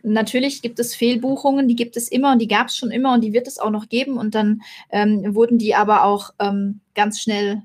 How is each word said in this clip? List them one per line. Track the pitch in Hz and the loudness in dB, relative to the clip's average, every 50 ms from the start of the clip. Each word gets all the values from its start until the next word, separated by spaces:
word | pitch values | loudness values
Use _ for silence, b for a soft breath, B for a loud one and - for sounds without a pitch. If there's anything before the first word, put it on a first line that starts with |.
| B | B
Natürlich | 214 214 226 220 220 - 247 262 277 277 - | -2 0 0 0 0 0 -2 -2 -2 -4 -6
gibt | - 233 233 - | -8 -8 -4 -4
es | 240 240 - | -6 -6 -4
Fehlbuchungen, | - 240 240 247 233 240 262 269 269 - 277 269 277 269 240 | 0 0 0 2 0 0 -2 -2 0 0 0 2 2 2 2
die | 240 | 2
gibt | 240 233 233 - | 0 -2 -4 -6
es | 240 233 - | -8 -8 -4
immer | - 247 277 277 269 | -2 0 2 4 4
und | 233 | 4
die | 226 214 | 2 2
gab's | 202 214 247 240 - | 2 0 0 -2 -4
schon | - 269 233 | -6 -6 -4
immer | - 240 262 269 247 | -2 -2 0 2 2
und | 240 226 | 2 2
die | 214 208 | 2 0
wird | 247 247 | -2 -2
es | 269 - - | -4 -6 -6
auch | - 214 | -4 -4
noch | 214 208 214 - | -4 -4 -6 -4
geben. | 220 240 269 277 269 226 | -4 -4 -2 -2 -4 -4
Und | - 214 214 | -4 -2 0
dann, | 220 208 208 214 214 B B B B B B | 0 2 2 0 -2 B B B B B B
ähm, | - 202 214 214 214 202 190 208 202 | -2 0 2 2 2 0 0 0 2
wurden | 214 233 233 240 | 2 4 4 4
die | 233 208 214 - | 2 2 2 2
aber | - 208 208 214 214 - | 2 4 4 4 4 4
auch, | 202 208 202 202 - - - | 4 2 0 -2 -6 -6 -4
ähm, | 208 202 196 202 202 202 202 - - _ - | -2 -2 0 -2 -2 -4 -6 -8 -12 _ -2
ganz | - 214 214 208 - | -2 -2 0 -2 -4
schnell, | - 226 208 208 208 202 208 208 - | -4 -2 -2 0 -2 -2 -4 -6 -6